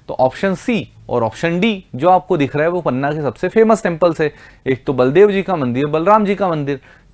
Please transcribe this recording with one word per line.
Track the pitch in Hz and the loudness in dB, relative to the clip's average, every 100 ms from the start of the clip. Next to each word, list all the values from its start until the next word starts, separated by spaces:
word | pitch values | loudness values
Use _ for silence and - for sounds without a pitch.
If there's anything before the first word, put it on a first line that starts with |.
| - | -10
तो | |
ऑप्शन | - 131 - 196 | -2 -2 0 -4
सी | 185 - 220 110 - - | -2 -2 -4 -4 -12 -6
और | 120 | -2
ऑप्शन | 113 - 165 175 | -2 -2 -4 0
डी | 226 196 - 123 | 0 -2 -8 -2
जो | 165 | 2
आपको | 185 180 175 | 2 2 -2
दिख | 139 147 | 0 0
रहा | 160 | -2
है, | |
वो | 180 | -2
पन्ना | 165 127 139 | -2 -2 -2
के | 151 | -4
सबसे | 143 - 180 | -4 -4 -2
फेमस | 220 220 226 | 2 4 2
टेम्पल्स | 185 165 175 160 | 0 0 0 0
है। | 151 - - - - | -4 -4 -20 -10 -4
एक | 131 - | -4 -2
तो | |
बलदेव | 127 127 151 208 | 0 2 4 4
जी | 196 | 2
का | 185 180 | -2 -2
मंदिर, | 127 120 147 | -2 -2 -2
बलराम | 151 170 214 202 | 0 2 2 2
जी | 196 | -2
का | 190 | -2
मंदिर, | 156 143 135 - - _ | -2 -4 -6 -10 -20 _